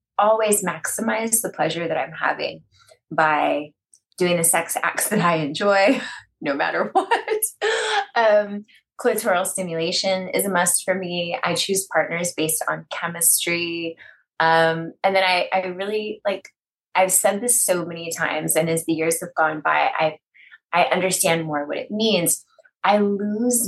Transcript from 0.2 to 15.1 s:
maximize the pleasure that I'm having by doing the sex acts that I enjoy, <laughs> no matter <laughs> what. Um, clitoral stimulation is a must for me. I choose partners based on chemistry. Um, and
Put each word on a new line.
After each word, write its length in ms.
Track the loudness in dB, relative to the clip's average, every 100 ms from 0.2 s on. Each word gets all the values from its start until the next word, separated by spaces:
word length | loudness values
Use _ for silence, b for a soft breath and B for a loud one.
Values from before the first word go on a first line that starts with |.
| 2 4 2 0
maximize 760 | -2 -6 -6 -6 -4 -2 0 0
the 80 | -2
pleasure 380 | -2 -2 -2 -4
that 100 | -4
I'm 140 | -4
having 500 | -4 -2 -2 -6 -8 -18 b b b -6
by 600 | 0 2 4 2 0 -4 _ _ _ _ -2
doing 200 | 0 2
the 60 |
sex 340 | 2 0 -2 -2
acts 280 | -4 -2 -2
that 100 | 0
I 180 | 2 2
enjoy, 640 | 0 0 2 4 4 2 B B
<laughs> 200 | B -8
no 120 | -4
matter 360 | -2 -2 -2 0
<laughs> 40 |
what. 480 | 0 0 0 0 -2 -4 -2 -2 0 0 -2 -2 2
Um, 500 | 4 4 2 -6 -12 b b -4
clitoral 440 | -2 0 2 0 0
stimulation 840 | -4 -4 -2 -2 0 0 -2 -2
is 160 | -2 0
a 40 |
must 340 | 2 2 0
for 100 | 0
me. 440 | -2 -2 -4 -4 -4
I 120 | -2 -2
choose 320 | -2 -2 0
partners 420 | 0 0 -2 -4 -2
based 260 | -2 -2 -4
on 160 | -6 -8
chemistry. 1040 | -8 -6 0 2 2 0 -2 -2 -6 -8 -10 B B B 0
Um, 540 | 4 6 4 2 -4 -2
and 120 | 0